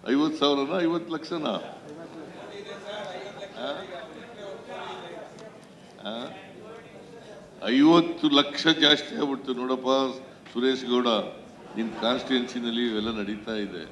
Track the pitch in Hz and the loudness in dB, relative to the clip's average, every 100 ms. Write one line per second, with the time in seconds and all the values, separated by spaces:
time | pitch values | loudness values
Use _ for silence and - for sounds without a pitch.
0 | - 135 151 - 143 143 139 180 170 170 | 2 4 4 4 4 4 2 0 0 0
1 | 165 160 160 170 143 92 - - - 151 | -4 -8 -6 -4 -2 -2 -4 -12 -14 -14
2 | 165 160 151 - 151 202 202 196 196 208 | -14 -14 -14 -14 -14 -14 -12 -12 -10 -10
3 | 196 185 190 190 190 - 127 151 185 175 | -10 -10 -12 -12 -12 -8 -6 -6 -10 -12
4 | 160 - - - 202 - - - - 190 | -12 -14 -16 -14 -14 -14 -12 -12 -10 -12
5 | 175 170 - - - - - - - - | -12 -14 -14 -16 -18 -18 -20 -20 -20 -14
6 | 101 113 - - - - - - - - | -10 -10 -10 -14 -16 -18 -16 -18 -18 -20
7 | - - - - - - 107 127 151 170 | -20 -18 -18 -18 -20 -8 0 6 10 8
8 | 165 - 151 143 143 - 165 156 147 147 | 6 2 4 6 4 2 4 6 6 6
9 | - 226 147 135 - 123 127 131 131 135 | 2 -2 0 0 -2 -2 0 0 4 4
10 | 135 117 - - - 120 131 131 123 123 | 4 -2 -12 -18 -8 2 2 2 2 4
11 | 120 107 - - - - - 107 113 98 | 4 2 2 -8 -18 -18 -10 -4 -4 0
12 | 110 123 120 131 120 123 120 117 120 107 | 0 0 2 0 0 -4 -2 0 0 0
13 | 110 110 101 104 113 107 101 87 78 | -2 -4 -4 -6 -4 -4 -4 -8 -12